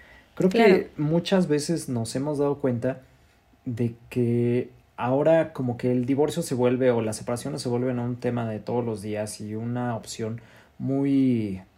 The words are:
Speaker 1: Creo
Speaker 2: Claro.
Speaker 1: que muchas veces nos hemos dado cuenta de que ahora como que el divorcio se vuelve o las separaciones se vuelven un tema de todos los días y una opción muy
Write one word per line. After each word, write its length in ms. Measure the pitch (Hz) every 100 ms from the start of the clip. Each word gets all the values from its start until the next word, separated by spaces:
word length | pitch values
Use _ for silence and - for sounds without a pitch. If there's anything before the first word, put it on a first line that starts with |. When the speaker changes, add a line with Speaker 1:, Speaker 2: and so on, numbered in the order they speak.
| - - _
Speaker 1:
Creo 160 | - 190
Speaker 2:
Claro. 240 | 220 220
Speaker 1:
que 160 | 185 - -
muchas 500 | 151 165 170 196 165
veces 420 | 147 143 165 -
nos 280 | 120 113 131
hemos 220 | 143 143
dado 200 | 143 139
cuenta 440 | 135 120 127 131 - _ _ _ _ _
de 300 | - 117 120 117 -
que 640 | 127 120 120 120 123 - - _ -
ahora 560 | 120 135 151 165 156
como 240 | - 127 120
que 160 | 127
el 120 | 127
divorcio 380 | 123 135 147 165
se 140 | 165 127
vuelve 340 | 123 127 127
o 100 | 117
las 160 | 110 110
separaciones 460 | - 120 139 147
se 60 | 127
vuelven 320 | 120 127 123
un 160 | 120 120
tema 320 | 123 120 113
de 100 | 107
todos 260 | - 120
los 160 | 117 107
días 380 | 107 104 107 -
y 140 | 107
una 400 | 110 117 123 123
opción 460 | 113 92 - 110 117 - - - _
muy 840 | 127 135 139 139 131 120 104 92 95